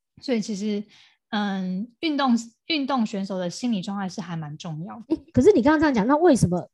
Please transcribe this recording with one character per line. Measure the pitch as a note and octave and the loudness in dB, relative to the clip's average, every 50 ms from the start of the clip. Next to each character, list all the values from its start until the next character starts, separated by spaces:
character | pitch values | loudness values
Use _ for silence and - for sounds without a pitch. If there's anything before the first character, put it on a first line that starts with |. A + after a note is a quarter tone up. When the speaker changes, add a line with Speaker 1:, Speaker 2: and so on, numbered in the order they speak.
| _ _ _ _ | _ _ _ _
Speaker 1:
所 | - - B3+ | -6 -4 -4
以 | A3 | -2
其 | F#3+ - G#3+ | -2 -4 -6
实， | F#3 G#3 G#3+ G#3 G3+ G#3+ - _ _ _ _ _ _ _ _ | -6 -4 -4 -4 -4 -6 -10 _ _ _ _ _ _ _ _
嗯， | - G#3 G#3 G#3 G3 F#3+ F#3 F#3 F#3 F#3 G#3+ A#3+ _ _ | -6 -4 -4 -4 -4 -4 -4 -6 -6 -6 -8 -10 _ _
运 | - E4 D4 C#4 | -4 -2 -2 0
动， | C#4 C4 A#3 A3+ A#3 - _ _ _ | 0 2 0 0 -2 -6 _ _ _
运 | - E4 D4+ C#4 | -4 -4 -2 -2
动 | C4 C#4 B3+ A3 | -2 -2 -2 -2
选 | G#3 - G3 G3 | -2 -4 -6 -6
手 | F#3+ G3 F#3 | -6 -6 -6
的 | F3+ F3 | -6 -6
心 | E3+ - - B3 A3+ | -6 -6 -4 -4 -4
理 | F#3 | -4
状 | E3 G3+ G3 G3+ | -4 -6 -6 -6
态 | G3 | -8
是 | F#3 F3+ - | -8 -8 -10
还 | F3 F3+ E3+ | -12 -10 -10
蛮 | E3 D#3 D3 D3+ D3+ | -10 -10 -10 -12 -14
重 | - F3+ D#3 D3+ E3 | -12 -12 -10 -10 -10
要 | G#3+ G#3+ A#3 | -12 -14 -12
的。 | G#3+ - D#4 | -8 -6 -6
Speaker 2:
诶， | D4 - _ - | -6 -6 _ 0
可 | - | 4
是 | B3+ G4 G#4 | 6 6 6
你 | D#4+ G#3 | 6 4
刚 | C#4 D#4 | 4 4
刚 | D4+ | 4
这 | D#4+ | 4
样 | D4+ C4+ | 2 2
讲， | A#3 F#3 | 2 2
那 | A#3+ C#4+ | 2 2
为 | D4+ E4+ F4+ C#4 | 4 6 4 6
什 | G3+ - F3 | 6 6 6
么 | F3 F3 - - | 6 4 2 -6